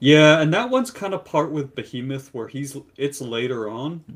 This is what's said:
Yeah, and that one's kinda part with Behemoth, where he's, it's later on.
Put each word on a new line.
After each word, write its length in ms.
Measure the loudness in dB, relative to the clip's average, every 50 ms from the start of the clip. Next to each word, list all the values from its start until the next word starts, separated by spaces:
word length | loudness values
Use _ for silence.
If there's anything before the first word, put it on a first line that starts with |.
Yeah, 400 | 4 6 8 8 8 8 8 6
and 140 | 4 2 0
that 160 | 0 0 0
one's 200 | 0 -2 -2 -4
kinda 280 | -6 -10 -8 -6 -6 -8
part 320 | -6 -4 -2 -2 -2 -2
with 220 | -4 -8 -8 -8 _
Behemoth, 580 | -12 -12 -10 -10 -10 -8 -8 -8 -10 -12 _
where 160 | -12 -12 -12 -10
he's, 260 | -10 -10 -10 -10 -12 -16 -18 _ _
it's 240 | -6 -6 -6 -6 -8
later 480 | -10 -6 -6 -4 -4 -4 -4 -6 -8 -8
on. 340 | -8 -8 -8 -10 -10 -12 -16 -16 -10